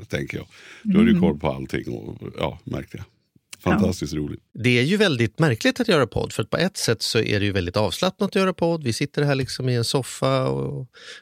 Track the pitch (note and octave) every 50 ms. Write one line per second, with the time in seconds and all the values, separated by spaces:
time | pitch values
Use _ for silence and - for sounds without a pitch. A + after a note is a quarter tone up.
0 | - - - C#2+ C#2 - - - - - - - - - - - - G#3+ F#3 -
1 | A3 A3+ G#3+ F3 F3 E2+ D2 D2 D2+ D2+ C2 C2+ C2+ - - B1+ A#1 B1+ A#1+ A1
2 | G#1 - - - - - - - E2 C#2+ - - - - - - - - - -
3 | - - _ _ _ _ _ _ _ _ - - - F2+ F2 - - - F#2 -
4 | - D2 D#2 D2+ D2 C#2+ - - _ _ - - G#2+ B2 B2 A#2+ B2+ D3+ G3+ G3+
5 | G#3+ F#3+ C#3+ A#2 A#2 G#2+ - - D#3+ D#3 A2+ - - C4 C4 - A#3+ - F#3 D3
6 | B2+ - - - - - - - A2+ - - - E3 F#3+ - - - - A2+ -
7 | - - - A2+ G#2+ - G#2+ G2+ G2+ G2+ F#2+ G2 F2+ F2 - G#2 G#2+ F#2+ - -
8 | F3+ F#3 - - G3+ F#3+ - G3 F#3+ F#3+ F3 - F3 E3+ E3+ D#3+ D3 A#2+ A2+ -
9 | C#3+ - - D3 C#3+ C#3+ C#3 C3+ B2 - - - B2+ B2+ B2 A#2+ A#2 - - C#3
10 | B2 - - - C3 C3 C3+ C3 C3 C3+ C3+ C#3 C3+ C#3 C#3+ C#3 C3 - _ -
11 | - - - -